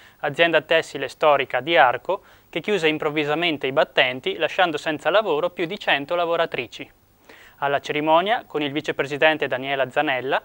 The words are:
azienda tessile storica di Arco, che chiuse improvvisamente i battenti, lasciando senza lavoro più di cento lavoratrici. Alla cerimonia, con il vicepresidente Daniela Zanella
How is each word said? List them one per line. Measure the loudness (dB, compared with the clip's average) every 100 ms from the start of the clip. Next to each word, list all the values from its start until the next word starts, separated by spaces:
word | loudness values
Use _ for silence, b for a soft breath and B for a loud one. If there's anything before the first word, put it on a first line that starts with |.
| b b
azienda | -4 2 4 2
tessile | 2 0 0 -6 -8
storica | 2 4 4 2 -4
di | 2 4
Arco, | 4 4 -2 -6 b b b
che | -8
chiuse | -2 2 2
improvvisamente | 2 -2 0 0 0 0 -2 -2
i |
battenti, | 0 0 0 -4 -4 -6 -4
lasciando | -2 0 0 0
senza | -6 -4 0
lavoro | 0 0 -2 -2
più | -4 -6
di | -4
cento | -2 -2 -2 -4
lavoratrici. | -2 -2 -2 -4 -10 -12 -18 _ _ _ B B B B
Alla | -2 -2
cerimonia, | -2 -2 2 2 2 -2 -4
con | -6
il | -4
vicepresidente | -4 -4 -4 -4 2 4 4 -2
Daniela | -2 -2 -2 0
Zanella | 0 0 -2 -2 -4